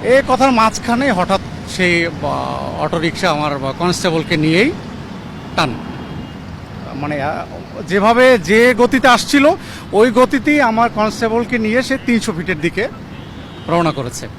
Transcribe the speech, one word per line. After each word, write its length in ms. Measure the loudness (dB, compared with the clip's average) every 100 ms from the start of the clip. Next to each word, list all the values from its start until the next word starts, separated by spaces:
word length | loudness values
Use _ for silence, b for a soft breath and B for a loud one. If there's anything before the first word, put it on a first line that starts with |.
এ 180 | 4 2 4
কথার 240 | 2 4
মাঝখানে 600 | 4 2 2 -2 0 2
হঠাৎ 300 | 0 2 0 -2 -12 -10 -2
সেই, 320 | 2 2 0 -4
বা, 120 | -4 -4 -4 -4 -6 -4
অটোরিকশা 500 | -2 -2 -2 0 0
আমার, 280 | 0 -2 -2
বা, 160 | -4 -2
কনস্টেবলকে 600 | -2 0 0 0 0 0
নিয়েই 340 | 2 4 2 0 -10 -12 -12 -14 -14 -14 -8 -2
টান। 180 | -2 -4 -10 -12 -12 -12 -12 -14 -14 -14 -14 -14 -12 -8
মানে, 260 | -6 -4
আহ, 240 | -4 -4 -8 -12 -14 -12 -2
যেভাবে 500 | 2 4 6 6 6
যে 380 | 4 4 6 4
গতিতে 300 | 4 4 4
আসছিল, 420 | 4 4 4 4 2 B B B
ওই 180 | 4 4
গতিতেই 500 | 6 2 2 2 2
আমার 280 | 2 2 0 2
কনস্টেবলকে 640 | -2 0 -2 0 -2 -2
নিয়ে 240 | 0 0
সে 160 | 0 -2 2
তিনশো 280 | 0 0 -4
ফিটের 240 | -4 -2
দিকে 260 | -2 -2 -6 -6 -16 -16 -16 -16 -16 -14 -2
রওনা 240 | 0 0
করেছে। 360 | -2 -6 -8 -12